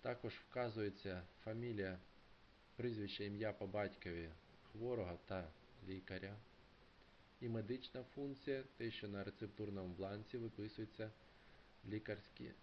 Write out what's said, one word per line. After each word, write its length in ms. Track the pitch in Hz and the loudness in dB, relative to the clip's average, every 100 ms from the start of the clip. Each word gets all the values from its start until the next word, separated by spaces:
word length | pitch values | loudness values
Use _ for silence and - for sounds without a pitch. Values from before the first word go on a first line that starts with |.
Також 340 | 123 123 117 | 0 0 0
вказується 880 | - - 127 120 110 104 95 98 90 90 - | -4 -4 2 2 4 2 2 -2 -2 -4 -8
фамілія, 540 | - 113 120 107 95 92 - - - - - - - - | -2 0 2 2 2 0 -6 -18 -18 -20 -20 -20 -20 0
прізвище, 480 | 120 110 101 - | 2 4 2 2
ім'я 280 | 101 104 110 | 0 4 4
по 140 | 104 98 | 4 2
батькові 640 | 101 101 98 95 85 82 80 - - - | 4 4 2 -2 0 -2 -6 -16 -20 -12
хворого 460 | 107 117 120 90 85 | -2 2 4 2 0
та 240 | - 95 82 - - - 95 | 0 0 0 -6 -18 -12 -4
лікаря. 480 | 95 - 92 95 104 110 - - - - - - - - - | -4 -2 -4 -2 -6 -10 -18 -20 -20 -20 -20 -20 -20 -20 -6
І 80 | 123 | 0
медична 560 | 113 104 127 - 131 123 | 2 4 0 0 -6 -6
функція, 500 | - 143 139 - 135 131 - | -2 -2 0 2 2 2 -2
те, 140 | 117 | 0
що 180 | 110 104 | 0 0
на 160 | 101 | 0
рецептурному 680 | 98 - 107 - 107 101 92 | 0 -2 -4 -2 0 2 0
бланці 440 | 87 95 101 110 127 | 0 0 0 0 0
виписуються 720 | 113 110 107 - 110 - 110 107 - - - - - - - | 0 0 -4 -2 -4 -2 -4 -4 -16 -18 -18 -18 -18 -12 -2
лікарські 680 | 107 107 101 - - 120 - | -2 0 -2 -2 -8 -8 -8